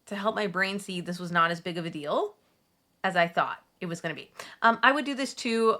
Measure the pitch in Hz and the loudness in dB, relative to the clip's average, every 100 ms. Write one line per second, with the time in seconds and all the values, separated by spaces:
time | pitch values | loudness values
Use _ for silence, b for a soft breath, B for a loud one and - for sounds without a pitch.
0 | - 202 202 208 208 175 190 196 196 180 | -12 -4 -2 0 -2 0 -2 -2 -6 -6
1 | 175 175 180 175 165 170 180 175 165 151 | -6 -6 -2 2 2 2 -4 -4 -6 -6
2 | 143 226 415 - _ _ _ _ _ _ | -2 0 0 -4 _ _ _ _ _ _
3 | 190 180 170 175 135 - - _ 180 170 | 0 2 2 2 0 -2 -14 _ -8 -6
4 | 165 147 139 B B B 226 226 240 285 | -6 -8 -12 B B B 2 6 4 4
5 | 277 269 262 - 247 226 220 - | 0 -4 -4 -4 -2 2 2 2